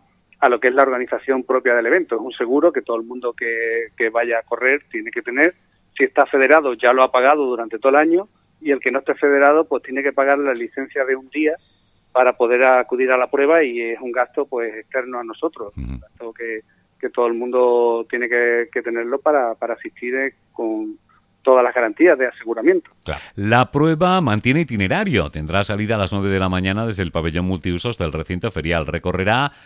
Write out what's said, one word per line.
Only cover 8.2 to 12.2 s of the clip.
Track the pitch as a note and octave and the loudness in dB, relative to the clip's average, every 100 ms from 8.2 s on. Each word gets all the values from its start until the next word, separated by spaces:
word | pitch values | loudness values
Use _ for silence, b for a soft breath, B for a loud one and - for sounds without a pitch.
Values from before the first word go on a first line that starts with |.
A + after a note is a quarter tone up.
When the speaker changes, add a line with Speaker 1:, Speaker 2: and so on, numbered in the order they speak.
| G#3 _ _ _ | -2 _ _ _
Speaker 1:
y | D#3 | -4
el | C3+ | -2
que | B2+ | 0
no | C3+ | -2
esté | - | -4
federado, | C3+ D3 C#3 C#3+ D3+ D#3+ | 0 2 4 4 4 0
pues | B2+ | -4
tiene | - C3+ | -4 -4
que | C#3 | -2
pagar | C3+ C#3 C#3+ | 0 0 2
la | C#3 | 0
licencia | A#2 A#2 - C3+ C#3+ C3 | -4 -6 -8 -8 -4 -2
de | C3 | -4
un | C3 | -6
día | D3+ D3+ E3+ _ _ _ _ _ | -2 -2 -4 _ _ _ _ _
para | B2+ | 2